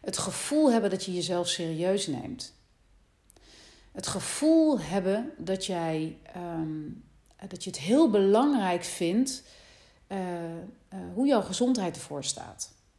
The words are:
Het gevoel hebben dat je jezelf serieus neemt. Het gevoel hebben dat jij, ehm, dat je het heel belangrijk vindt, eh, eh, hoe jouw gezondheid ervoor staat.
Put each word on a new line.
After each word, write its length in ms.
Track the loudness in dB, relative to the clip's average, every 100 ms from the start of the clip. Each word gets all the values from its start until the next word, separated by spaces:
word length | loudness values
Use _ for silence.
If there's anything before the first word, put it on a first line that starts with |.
Het 160 | -6 -4
gevoel 540 | -4 -6 0 4 6
hebben 180 | 4 2
dat 160 | -2 -4
je 80 |
jezelf 340 | -4 -2 -2 -2
serieus 600 | -2 -4 -2 0 0 -2
neemt. 460 | -6 -6 -10 -12 _ _ _ _ _ _ _ _ -20 -20 -20 -20 -20 _
Het 160 | -10 -6
gevoel 720 | -6 -6 0 4 6 6 2
hebben 520 | 0 -2 0 0 -2 -8
dat 280 | -4 -4 -2
jij, 520 | -2 -2 -2 -4 -8
ehm, 680 | -16 -12 -8 -6 -6 -6 -10 -14 -18 _ _ _ -14
dat 160 | -10
je 60 | -10
het 100 | -8
heel 300 | 2 6 6
belangrijk 760 | 6 6 6 4 2 2 0
vindt, 600 | -4 -2 0 2 0 -2 -12 -20 -20 -20 _ _ _
eh, 500 | -6 -6 -6 -6 -8 -12 -18 _
eh, 60 | -14 -10
hoe 140 | 0 4
jouw 140 | 4
gezondheid 540 | 2 0 2 2 0 -4
ervoor 280 | -10 -8
staat. 500 | -6 -8 -10 -14 -16 _ _